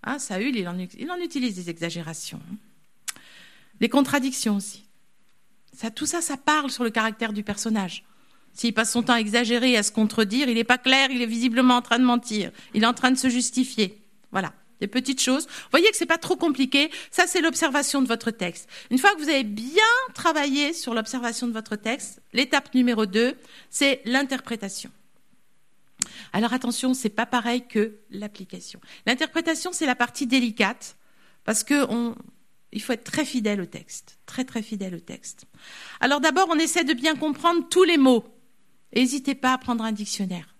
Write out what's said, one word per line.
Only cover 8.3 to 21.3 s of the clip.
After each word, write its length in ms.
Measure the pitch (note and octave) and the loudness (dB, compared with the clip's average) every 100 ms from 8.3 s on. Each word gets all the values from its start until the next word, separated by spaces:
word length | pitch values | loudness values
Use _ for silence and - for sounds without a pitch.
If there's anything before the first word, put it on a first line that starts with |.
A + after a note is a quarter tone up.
| _ _ | _ _
S'il 180 | - A#3 | -4 -2
passe 200 | A3 A3 | 2 0
son 100 | A#3+ | 0
temps 120 | A#3+ | 2
à 40 | A#3 | 2
exagérer 540 | G#3+ A3+ A#3 A#3+ B3+ | 4 2 2 2 4
et 40 | A#3+ | 4
à 60 | |
se 80 | G#3 | 2
contredire, 580 | - G#3+ - G#3+ A#3 C#4 | 2 0 2 0 2 2
il 60 | |
n'est 100 | A3+ | 0
pas 140 | A3+ B3 | 2 2
clair, 320 | B3+ C4+ C4+ | 4 4 2
il 100 | B3+ | 0
est 60 | A#3 | -2
visiblement 480 | A#3 B3 A3+ B3+ | 0 0 4 6
en 80 | B3 | 4
train 160 | A#3+ A#3+ | 2 2
de 60 | |
mentir. 480 | B3+ A#3+ A#3+ G#3+ F#3 - - | 4 2 0 -4 -4 -8 -6
Il 100 | - | 2
est 20 | A3+ | 2
en 80 | |
train 160 | A#3+ B3+ | 2 2
de 80 | B3+ | 2
se 100 | C4 | 2
justifier. 720 | A#3+ A#3+ - B3+ - G3 - - _ _ | 0 -2 -2 -2 0 -2 -2 -20 _ _
Voilà, 240 | F#3+ F#3 - _ _ | -4 -4 -10 _ _
des 60 | G3+ | -4
petites 340 | B3 B3+ C4 | -4 -2 -2
choses. 260 | B3+ C4+ - | 2 0 -2
Vous 240 | - - | -14 0
voyez 180 | D4+ F#4+ | 4 4
que 60 | - | 2
c'est 100 | E4 | 0
pas 100 | E4 | -2
trop 200 | - F#4 | 0 0
compliqué. 540 | E4+ C4 C4 C#4 D#4 - - | 2 2 2 2 0 -2 -8
Ça, 160 | - F4+ | 0 2
c'est 140 | F#4 | 2
l'observation 600 | D#4+ D#4+ D#4+ C4+ C#4+ C#4 | 0 0 0 0 0 0
de 60 | C4 | 0
votre 240 | A#3 A#3 | 0 -4
texte. 380 | A3 F3 - - - - | -4 -8 -8 -18 -20 -2
Une 80 | B3+ | 4
fois 160 | G4 | 4
que 60 | F#4+ | 2
vous 80 | D4 | 0
avez 160 | C#4+ | 0
bien 380 | A3 G#3 A#3+ E4 A4 A#4+ C5 | 0 -6 -2 2 4 4 0
travaillé 600 | - F4 D#4 C#4+ C#4 D4 | -2 0 0 0 0 0
sur 200 | E4 - | -4 -4
l'observation 540 | A3+ A3 C4 A#3+ | -4 -4 -6 -6